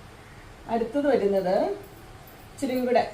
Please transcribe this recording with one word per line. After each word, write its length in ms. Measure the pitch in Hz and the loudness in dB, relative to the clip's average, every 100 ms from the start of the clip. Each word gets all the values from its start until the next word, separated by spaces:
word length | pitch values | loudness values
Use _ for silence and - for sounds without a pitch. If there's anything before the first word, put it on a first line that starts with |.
| - - - - - - - | -20 -20 -20 -20 -20 -18 -4
അടുത്തത് 340 | 226 226 285 285 | -2 -2 0 4
വരുന്നത് 440 | 233 196 196 180 202 359 403 - - - - - - - | 4 4 2 2 2 2 -2 -10 -18 -20 -20 -20 -20 -20
ഇച്ചിരിയും 320 | - 269 254 247 | -6 -4 -2 2
കൂടെ 160 | 226 - | 2 2